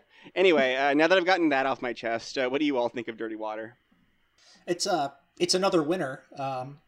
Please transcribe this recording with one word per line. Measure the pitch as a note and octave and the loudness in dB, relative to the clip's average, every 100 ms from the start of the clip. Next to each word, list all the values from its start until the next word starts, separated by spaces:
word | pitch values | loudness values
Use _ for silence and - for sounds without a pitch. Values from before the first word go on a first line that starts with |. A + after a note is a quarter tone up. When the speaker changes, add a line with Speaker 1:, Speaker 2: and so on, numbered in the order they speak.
| - _ | -6 _
Speaker 1:
<laughs> | - - | -10 2
anyway, | F#3+ D3+ C3 | 4 4 4
uh, | C3 C#3+ C#3+ | 2 2 4
now | E3 | 4
that | F#3 | 4
I've | |
gotten | F3 F#3 D#3+ | 4 2 4
that | C#3 C3+ | 2 0
off | B2+ | -2
my | B2+ | -6
chest, | A#2 A#2 A#2 - C#3+ | -6 -4 -4 -4 -4
uh, | B2+ | -2
what | C#3 | 0
do | D3 | 0
you | C3 | 0
all | A#2+ | -2
think | B2+ A#2 | -4 -8
of | A2+ | -8
Dirty | A2+ G#2+ | -8 -8
Water? | G#2+ G#2+ A2 A#2+ _ _ _ _ _ _ _ _ - | -8 -10 -12 -16 _ _ _ _ _ _ _ _ -8
Speaker 2:
It's | F3 G3 | -4 -2
a, | F3 C#3 - _ - | -2 -2 -6 _ -4
it's | F3 | 0
another | F#3 F#3+ F3+ | 2 2 2
winner. | D3 F#3 C#3 C3+ - - | 2 -2 -4 -8 -14 -8
Um, | C3+ C3 C3 D3 | -6 -6 -8 -14